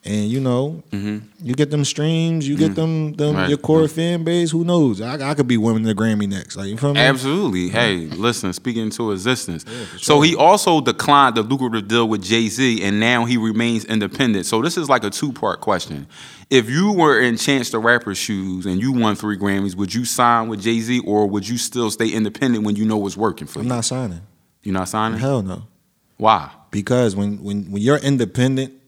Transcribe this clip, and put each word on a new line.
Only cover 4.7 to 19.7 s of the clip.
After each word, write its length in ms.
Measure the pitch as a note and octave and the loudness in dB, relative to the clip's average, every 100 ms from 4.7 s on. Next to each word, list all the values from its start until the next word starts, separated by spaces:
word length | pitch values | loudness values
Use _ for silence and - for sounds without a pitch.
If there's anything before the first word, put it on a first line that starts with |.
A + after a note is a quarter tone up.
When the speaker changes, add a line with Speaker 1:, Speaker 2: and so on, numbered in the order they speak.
| F3 C#3 G2 | 4 4 2
Speaker 1:
I, 300 | A2+ C#3+ C3+ | -6 -6 -2
I 40 | |
could 120 | D3 B2+ | 0 2
be 100 | A#2 | 2
winning 280 | A2 A2 | 2 2
the 100 | A2+ | 0
Grammy 340 | G2+ A2 G#2 G2+ | 2 0 0 -2
next. 280 | G2 - - | -4 -8 -10
Like, 100 | G2 | -8
you 60 | A2 | -2
feel 160 | C#3+ | 0
me? 60 | C#3+ | 4
Speaker 2:
Absolutely. 680 | C3 C3 C3+ E3+ F3+ F#2 F2+ | 2 2 0 0 0 0 0
Speaker 1:
Yeah. 60 | |
Speaker 2:
Hey, 240 | G#2+ A#2+ F#2 D#2+ | 2 2 0 -4
listen, 460 | D#2 A2+ A2+ G2 | -2 -2 -2 -6
speaking 380 | F2 B2+ A#2 A2 | -4 -6 -4 -4
to 220 | - A2+ | -4 -4
existence. 520 | F#2+ A2 B2 - E2 | -2 0 -2 -4 -10
Speaker 1:
Yeah, 200 | - B2 | -10 -14
for 140 | G#2+ - | -12 -8
Speaker 2:
So 160 | - D3 | 4 6
Speaker 1:
sure. 80 | |
Speaker 2:
he 100 | D#3 | 6
also 460 | E3+ E3+ G3+ - D#3+ | 6 6 6 4 2
declined 560 | B2 G#2+ - C#3+ C3 A2+ | 2 -2 4 6 6 4
the 60 | |
lucrative 440 | A2 C3+ B2+ A2+ G2 | 0 -2 -2 -4 0
deal 220 | A#2 A2+ | 2 2
with 160 | G#2+ | 0
Jay-Z, 580 | F2+ A2+ A2+ A2 C3 A2 | 0 0 0 0 0 2
and 160 | G2+ G#2 | 0 2
now 280 | A2+ B2 A#2 | 2 2 2
he 100 | B2 | 0
remains 480 | A2 G#2+ A#2 A2+ | 0 0 0 -2
independent. 600 | G#2 A2 G2+ - B2+ G2+ E2+ | -2 -2 -2 0 0 0 0
So 140 | A2+ | 0
this 160 | D3+ F3+ | 0 -4
is 120 | C#3+ | 0
like 160 | B2+ | 0
a 60 | G#2 | 0
two-part 500 | - C#3+ A#2+ G#2 F2+ | -4 -6 -2 -4 -4
question. 480 | - F#2 - C#2+ C#2+ - - - - | -2 -2 -4 -12 -14 -20 -20 -20 2
If 180 | C3+ A2+ | 2 2
you 220 | C#3+ G3+ | 0 0
were 280 | G3 D#3 A#2 | 4 4 4
in 160 | B2 A2+ | 2 0
Chance 340 | - C#3 A#2 | 0 0 0
the 80 | A2+ | 0
Rapper's 400 | A2+ A#2+ A2+ F#2+ | 2 2 0 -6
shoes 480 | - G2 F#2+ F#2 F#2 | -4 -4 -4 -4 -2
and 140 | F#2 | -2
you 100 | B2+ | 0
won 240 | B2 A2+ | 0 0
three 240 | G2+ G#2+ G2 | 0 -4 -2
Grammys, 380 | G2+ G2 G2 | -2 -2 -4